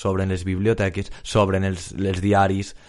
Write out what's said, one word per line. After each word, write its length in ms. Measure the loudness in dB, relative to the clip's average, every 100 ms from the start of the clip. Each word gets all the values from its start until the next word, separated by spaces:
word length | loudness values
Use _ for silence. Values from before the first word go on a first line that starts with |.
s'obren 320 | -2 0 0
les 140 | -2 -2
biblioteques, 640 | 0 0 2 0 -2 -8 -10
s'obren 440 | 0 2 4 2 0
els, 220 | -4 -8 -4
els 240 | -2 0
diaris, 500 | 2 4 4 0 -6 -12